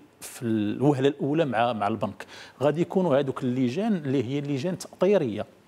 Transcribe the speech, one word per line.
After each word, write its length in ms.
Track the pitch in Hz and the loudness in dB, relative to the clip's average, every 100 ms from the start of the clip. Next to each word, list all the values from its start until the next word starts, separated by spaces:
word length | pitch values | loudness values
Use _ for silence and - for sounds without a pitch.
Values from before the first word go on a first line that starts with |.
| - - | -10 -20
في 240 | - - | -18 -6
الوهلة 640 | 117 110 104 110 143 131 139 | -2 0 0 2 2 4 2
الأولى 380 | 147 135 156 147 | 0 0 0 0
مع، 280 | 110 120 | 2 0
مع 140 | 110 101 | 0 -2
البنك. 380 | 110 104 - - - - - | -2 -4 -6 -16 -18 -18 -2
غادي 180 | 143 151 | 0 2
يكونوا 360 | 175 190 180 135 | 0 0 2 2
هادوك 260 | 139 - | 2 -2
اللجان 520 | 127 127 123 151 226 185 | -2 0 0 0 -2 -2
اللي 280 | 139 139 | 0 -2
هي 160 | 117 143 | 0 -4
اللجان 380 | 143 135 180 175 | -4 -4 -4 -6
تأطيرية، 680 | - - 185 196 127 104 - - | -8 0 4 4 2 -4 -8 -12